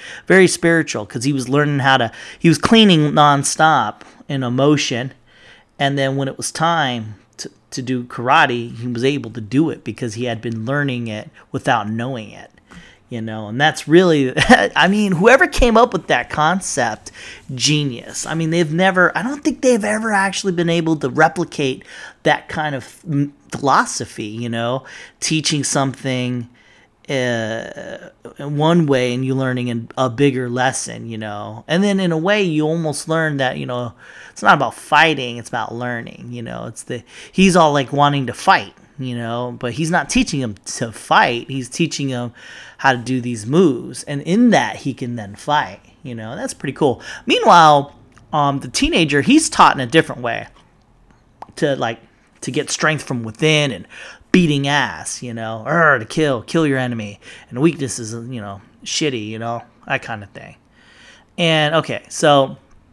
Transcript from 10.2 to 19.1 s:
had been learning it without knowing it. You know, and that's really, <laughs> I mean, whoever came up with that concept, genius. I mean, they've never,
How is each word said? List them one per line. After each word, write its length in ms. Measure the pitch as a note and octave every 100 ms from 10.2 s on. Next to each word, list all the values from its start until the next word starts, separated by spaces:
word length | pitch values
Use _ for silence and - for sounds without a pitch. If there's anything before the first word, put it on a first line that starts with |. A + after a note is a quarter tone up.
| B2
had 160 | A2+
been 240 | A#2+ A2+ A2
learning 420 | C#3+ C#3+ B2 A#2
it 220 | G#2+ - - _
without 360 | C3 C#3+ A#2+ G#2
knowing 420 | A2+ B2 B2+ G#2
it. 200 | G2+ - _ _ - - _ -
You 100 | A#2
know, 260 | A2 A2 G#2+
and 120 | A#2
that's 280 | D3+ C#3+ -
really, 480 | E3 F#3 D3+ C3 C#3+
<laughs> 20 |
I 500 | - A#3+ - - E3
mean, 260 | G#3 G#3
whoever 340 | E3+ G#3+ C4 F4
came 300 | - B3 A3+
up 160 | A#3+
with 120 | F#3 -
that 200 | C#3 A#2+
concept, 840 | - D3+ F#3 - - A#2 G#2+ - - - - - C3
genius. 720 | A#2 D3+ C#3+ A#2 - - -
I 80 | D#3+
mean, 160 | D#3+
they've 200 | E3 E3
never, 460 | D#3+ F#3+ F#3 F3